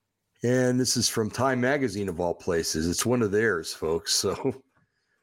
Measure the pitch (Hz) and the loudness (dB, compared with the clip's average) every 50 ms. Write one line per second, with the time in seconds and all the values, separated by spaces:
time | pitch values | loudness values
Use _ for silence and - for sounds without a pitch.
0 | _ _ _ _ _ _ _ _ - 117 123 127 127 127 123 127 131 123 - 123 | _ _ _ _ _ _ _ _ 0 2 2 4 4 4 2 2 2 2 0 0
1 | 113 - - 117 110 104 - - 127 135 131 123 120 127 143 151 135 113 90 104 | 0 0 0 0 -2 -2 -2 0 0 0 2 2 2 0 2 0 0 -2 -2 -4
2 | 101 95 82 82 90 87 82 - - - 87 82 80 - - 78 80 87 85 - | -4 -4 -2 -2 -2 -2 -2 -2 -2 0 0 0 0 0 -2 0 0 0 0 0
3 | - 110 123 123 113 101 95 107 113 110 95 82 78 - - - 82 80 82 82 | 0 0 2 2 2 2 2 2 2 2 0 0 -4 -6 -8 -6 -2 -2 -2 -2
4 | - - - - - 98 85 - - 135 - - - _ _ _ _ _ _ _ | 0 0 -2 0 0 -2 -2 -2 -4 -6 -6 -6 -12 _ _ _ _ _ _ _
5 | _ _ _ _ | _ _ _ _